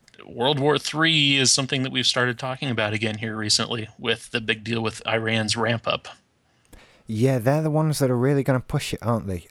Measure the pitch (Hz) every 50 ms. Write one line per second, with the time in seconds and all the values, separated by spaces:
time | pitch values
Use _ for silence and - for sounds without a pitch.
0 | _ _ _ - - - - 120 117 131 151 139 131 147 147 135 - - - 151
1 | 160 160 165 156 143 139 139 139 131 123 - - 139 127 143 135 131 135 131 131
2 | 123 - - 131 123 123 120 113 - 131 131 131 - 139 120 110 110 104 107 110
3 | 107 110 107 107 110 113 107 110 107 104 - - 113 - 113 117 110 107 - -
4 | - 117 113 110 - - - 120 110 107 117 110 104 113 113 117 113 110 110 -
5 | - - 110 113 110 110 113 113 110 107 110 117 113 110 120 117 - - - -
6 | - - - - _ _ _ _ _ _ _ _ _ _ - - - - _ _
7 | _ - 110 107 117 131 135 127 107 131 139 151 160 156 147 156 156 156 147 -
8 | 143 131 127 120 120 135 143 139 131 - 131 127 - - - 147 - - - -
9 | - 104 120 110 - 98 95 87 - -